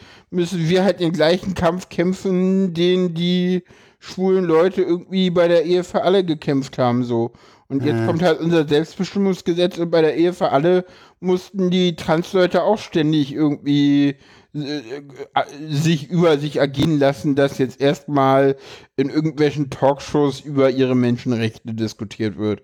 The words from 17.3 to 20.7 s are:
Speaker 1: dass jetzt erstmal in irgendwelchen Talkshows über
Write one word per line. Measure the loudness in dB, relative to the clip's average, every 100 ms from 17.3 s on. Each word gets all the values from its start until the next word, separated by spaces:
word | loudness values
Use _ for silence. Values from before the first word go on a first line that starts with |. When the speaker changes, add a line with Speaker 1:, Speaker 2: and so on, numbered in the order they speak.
Speaker 1:
dass | 0 0 0
jetzt | -4 0
erstmal | -2 -2 -2 0 4 4 2 0 -8 -20 -8 -4
in | -2
irgendwelchen | -2 -2 0 -2 -2 -6
Talkshows | 0 0 0 -2 0 0 -2
über | -4 0 2